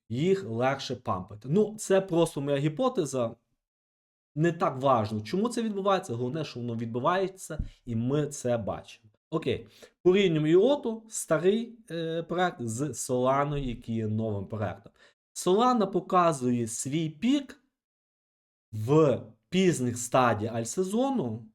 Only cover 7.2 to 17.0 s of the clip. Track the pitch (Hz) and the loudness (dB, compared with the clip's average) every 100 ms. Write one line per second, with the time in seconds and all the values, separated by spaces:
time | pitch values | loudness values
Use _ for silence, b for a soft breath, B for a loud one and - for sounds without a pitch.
7.2 | 190 190 - 151 B B - 113 120 147 | -2 -6 -12 -8 B B -6 -4 0 0
8.2 | 147 - 123 120 95 80 - - _ _ | -2 -4 -2 -2 -4 -8 -10 -20 _ _
9.2 | _ 160 147 104 - B B B 175 190 | _ -4 -2 -4 -6 B B B 4 6
10.2 | 196 160 151 175 226 285 247 220 - - | 4 4 4 6 6 2 -2 -6 -8 -8
11.2 | - 156 175 220 233 - - 165 165 165 | -2 2 2 2 -2 -12 -12 -8 -6 -6
12.2 | 165 165 180 131 120 113 147 117 - 127 | -4 0 -2 -2 -6 -4 -4 -4 -2 0
13.2 | 127 139 147 143 135 113 - 113 110 110 | 2 2 0 -2 -4 -8 -4 -4 -2 0
14.2 | 110 101 95 107 101 85 - _ b b | -2 -4 -6 -6 -6 -6 -16 _ b b
15.2 | _ - - 190 247 247 190 180 160 185 | _ -4 2 4 4 4 2 0 2 4
16.2 | 170 147 123 120 113 - 131 151 | 4 2 0 0 -2 -6 -4 -2